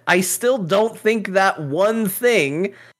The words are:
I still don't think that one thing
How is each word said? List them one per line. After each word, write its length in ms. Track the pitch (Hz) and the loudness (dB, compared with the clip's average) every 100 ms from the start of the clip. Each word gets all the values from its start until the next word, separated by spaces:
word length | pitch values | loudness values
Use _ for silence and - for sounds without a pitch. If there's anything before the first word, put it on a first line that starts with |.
| - | 0
I 140 | 180 | 0
still 360 | 185 - 240 262 | 0 -2 0 0
don't 400 | 165 196 220 165 | 0 2 0 0
think 320 | 214 226 190 | -2 -2 0
that 300 | 190 190 - | 2 2 0
one 460 | 143 156 208 226 208 | -4 0 0 0 -4
thing 680 | - 240 220 139 151 196 - - | 0 2 2 0 -2 -6 -8 -20